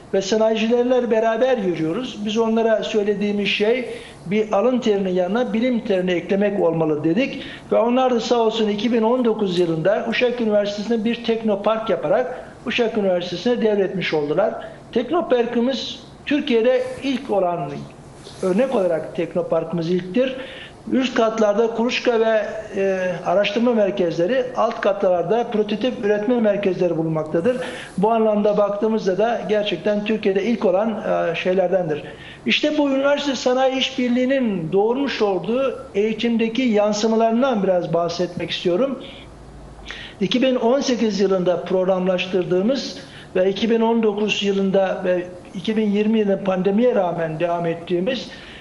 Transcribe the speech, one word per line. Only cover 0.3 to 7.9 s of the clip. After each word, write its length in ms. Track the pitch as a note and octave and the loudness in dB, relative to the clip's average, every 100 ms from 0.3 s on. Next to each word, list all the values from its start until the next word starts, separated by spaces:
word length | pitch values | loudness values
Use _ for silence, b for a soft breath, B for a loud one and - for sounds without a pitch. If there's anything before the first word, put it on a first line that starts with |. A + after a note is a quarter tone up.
| A3 A3 A3 A3 A#3+ B3 B3+ A#3 | 2 4 2 2 2 4 2 2
beraber 480 | A3 A3+ A3 C4 A#3+ | 2 2 2 2 2
yürüyoruz. 600 | F#3+ D#3+ D#3+ G3+ B3 G#3 | 0 0 -2 -2 -6 -6
Biz 140 | G#3+ G#3+ | -4 0
onlara 440 | A3+ A3+ A3+ G#3+ | 2 2 2 2
söylediğimiz 640 | - G#3+ G3+ F#3+ G#3 G3+ G3 | 0 0 0 0 0 0 0
şey 400 | - G#3 B3+ A#3+ B B B E3 | 0 2 0 -2 B B B -2
bir 260 | G#3 G#3+ | -2 2
alın 260 | G3+ A#3+ B3+ | 2 2 2
terinin 320 | A3 G3+ F#3 | 2 2 0
yanına 420 | F3+ F3+ A3+ A#3 | 0 0 0 0
bilim 280 | A3 B3+ A#3 | 0 0 0
terini 300 | - F#3 F3+ | 0 0 2
eklemek 500 | F3 E3 G3 G#3 G3 | 0 0 2 2 2
olmalı 440 | E3+ D#3+ D#3 D3 | 2 2 0 0
dedik. 380 | D#3+ F3+ C4+ - B B - | 2 2 0 -4 B B 0
Ve 40 | G#3 | 2
onlar 380 | A#3 | 4